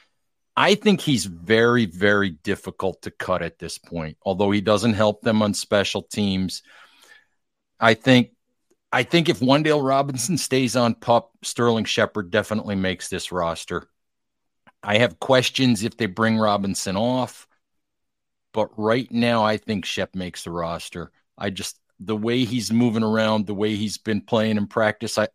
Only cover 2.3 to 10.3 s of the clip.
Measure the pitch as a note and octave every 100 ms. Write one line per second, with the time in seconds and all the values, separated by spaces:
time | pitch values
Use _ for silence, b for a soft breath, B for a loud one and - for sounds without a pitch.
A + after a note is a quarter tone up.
2.3 | D#2 - F#2 - - F#2+ F2 - - -
3.3 | F2+ E2+ - E2 - - E2 D#2+ D#2+ G2
4.3 | F#2 G2+ G#2 G2+ G#2+ A#2 G#2 G#2+ G2+ -
5.3 | G#2+ G#2+ G2 - G#2 F#2+ G2+ - - G#2
6.3 | F#2+ F#2 - b b b b b b b
7.3 | b _ _ _ - A2+ A2+ - B2+ A#2+
8.3 | _ _ _ _ _ - B2+ B2 E3+ E3+
9.3 | D3+ B2+ C#3 D#3 D3 C3+ C3+ C#3 C3 A#2